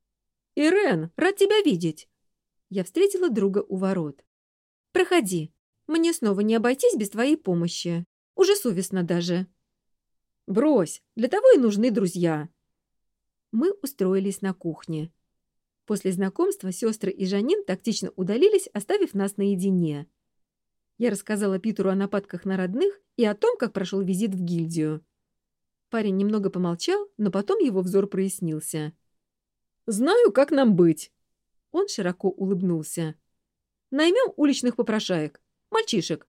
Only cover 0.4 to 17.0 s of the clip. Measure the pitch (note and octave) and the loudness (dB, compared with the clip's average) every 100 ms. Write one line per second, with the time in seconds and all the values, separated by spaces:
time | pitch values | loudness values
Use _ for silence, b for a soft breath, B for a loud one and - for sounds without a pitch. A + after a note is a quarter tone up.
0.4 | _ - D4+ F#4+ F#4 E3+ D#3+ - F4+ G4+ | _ 0 2 4 2 0 -2 0 -2 2
1.4 | G4 G#4+ F#4+ F3 E3+ D3+ - _ _ _ | 4 6 6 4 -2 -6 -14 _ _ _
2.4 | _ _ _ F#3+ C#4 D#4+ G4 F#4+ F4+ A3+ | _ _ _ -6 -4 2 2 2 0 2
3.4 | G3 G3 - F#3+ F#3+ F#3+ D3+ - _ _ | 2 0 -2 -4 -2 -2 -4 -8 _ _
4.4 | _ _ _ _ _ F4 F#4 F4 G3 F3+ | _ _ _ _ _ 0 4 2 2 -4
5.4 | D#3 _ _ _ - D#4+ E4 E4+ A3 G3 | -6 _ _ _ -4 0 0 0 0 0
6.4 | G#3+ A3+ A#3+ C4+ A#4+ E4 G#3 G#3 C4 D#4+ | 2 2 2 2 2 2 -2 0 0 0
7.4 | - E3+ E3+ - F3 E3+ F3 _ _ - | 0 0 -2 -4 -6 -6 -6 _ _ 2
8.4 | F#4 G4+ B3 F3+ F3+ F#3+ E3+ F3 F3 F3 | 2 4 0 -2 -2 -4 -2 -2 0 -2
9.4 | F#3 _ _ _ _ _ _ _ _ _ | -4 _ _ _ _ _ _ _ _ _
10.4 | - G3 D4+ C4 D#3 - _ - A#3+ G4+ | -4 0 2 2 0 -6 _ -4 -2 4
11.4 | C5 G#4 A#3 G3+ B3 G#3+ F#3+ F3 E3+ D#3 | 8 8 6 2 0 2 -2 0 -2 -2
12.4 | D#3 _ _ _ _ _ _ _ _ _ | -8 _ _ _ _ _ _ _ _ _
13.4 | _ A3 E4+ G4+ - - F#3 F#3+ G3 F#3+ | _ -2 0 -2 -8 -2 0 0 -2 -4
14.4 | G3 F#3 E3+ D3+ - D#3+ D#3+ - _ _ | -6 -6 -8 -8 -8 -8 -8 -14 _ _
15.4 | _ _ _ _ - G#3 F#3+ F3+ F#3+ G3 | _ _ _ _ -6 -4 -2 -2 -4 0
16.4 | F#4 G4 F#3 F3+ A3+ G#3+ | -2 -2 -8 -4 -4 -2